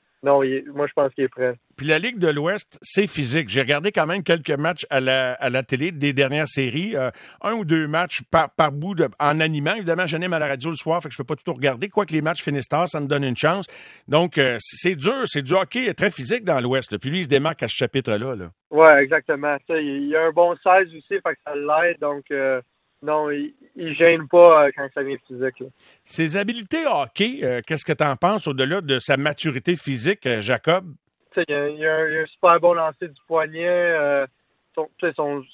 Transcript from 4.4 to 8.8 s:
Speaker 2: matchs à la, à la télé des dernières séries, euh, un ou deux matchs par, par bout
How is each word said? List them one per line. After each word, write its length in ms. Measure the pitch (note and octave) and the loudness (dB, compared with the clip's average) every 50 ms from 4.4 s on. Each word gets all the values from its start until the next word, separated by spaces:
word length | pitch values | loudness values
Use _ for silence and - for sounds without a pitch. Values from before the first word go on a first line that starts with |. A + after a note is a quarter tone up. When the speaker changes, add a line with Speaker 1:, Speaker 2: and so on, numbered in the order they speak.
| C#3 - | 0 -2
Speaker 2:
matchs 340 | D3 C#3 D3+ E3 F3 - - - | -4 -2 -2 -2 -4 -4 -4 -2
à 80 | D3 C3+ | -2 0
la, 360 | C3 C3 C3 C3 C3 B2+ B2 | 2 2 2 2 0 -2 -2
à 140 | - - B2+ | -4 -2 -2
la 140 | B2 C3 B2+ | -2 -2 -2
télé 300 | - C#3 B2 D3 F3+ E3+ | -2 -2 -2 -2 -4 -4
des 200 | C#3+ C#3 C#3+ C#3 | -2 -2 0 2
dernières 360 | C3 C#3 C3 C#3+ D3+ D#3 C#3+ | 2 0 2 0 -2 -2 -2
séries, 480 | - C#3+ C3+ B2 A2+ D3+ F#3 A3 A3 | -2 -2 -2 -2 -4 -4 -6 -4 -4
euh, 160 | C#3 C3 B2 - - - - - - | -4 -4 -6 -8 -10 -16 -20 -14 -8
un 120 | - G3 A3+ | -6 -4 -4
ou 120 | A3+ G3+ | -4 -2
deux 220 | D3+ E3 D#3+ D#3 | 0 0 0 0
matchs 360 | D3 D3+ D#3+ F3+ E3+ - - C3 - - | 0 -2 -2 -2 -2 -6 -10 -4 0 2
par, 180 | E3 D#3+ - | 2 2 2
par 220 | _ - D#3+ D3+ C3+ | _ 2 2 2 0
bout 240 | C#3+ | -4